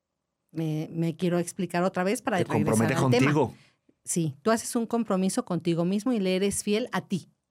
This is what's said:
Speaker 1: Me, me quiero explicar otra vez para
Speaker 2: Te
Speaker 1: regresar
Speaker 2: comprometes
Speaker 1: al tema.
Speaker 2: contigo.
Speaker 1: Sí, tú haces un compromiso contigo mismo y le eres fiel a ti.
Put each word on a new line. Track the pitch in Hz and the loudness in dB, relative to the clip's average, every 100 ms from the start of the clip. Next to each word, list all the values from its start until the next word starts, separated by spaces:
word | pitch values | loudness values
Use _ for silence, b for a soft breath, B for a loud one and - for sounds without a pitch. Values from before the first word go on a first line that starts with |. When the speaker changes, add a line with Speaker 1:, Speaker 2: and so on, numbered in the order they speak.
| _ _ _ _ _ | _ _ _ _ _
Speaker 1:
Me, | 160 160 156 160 | -6 -2 -2 -4
me | 165 165 165 | -2 -2 0
quiero | 180 175 | 0 0
explicar | 170 - 180 175 | -2 -4 -4 0
otra | 185 185 | 0 0
vez | 185 247 | -2 -2
para | 240 190 | -2 0
Speaker 2:
Te | |
Speaker 1:
regresar | - 107 104 | 0 0 2
Speaker 2:
comprometes | 110 113 131 | 4 2 2
Speaker 1:
al | 135 | 4
tema. | 123 135 | 4 4
Speaker 2:
contigo. | 147 120 b b b _ _ - | 4 0 b b b _ _ -6
Speaker 1:
Sí, | 175 160 - | -2 -2 -2
tú | - | 0
haces | 220 - 240 | 0 0 -4
un | 226 | -2
compromiso | 233 226 190 190 254 - | -2 0 0 0 0 -2
contigo | 170 175 165 175 | -4 0 0 0
mismo | 208 214 | 0 0
y | 233 | 0
le | 185 185 | 0 0
eres | 202 160 | 0 -2
fiel | - 208 - | -2 -2 -2
a | 190 - | -6 -4
ti. | 175 - _ _ | -4 -6 _ _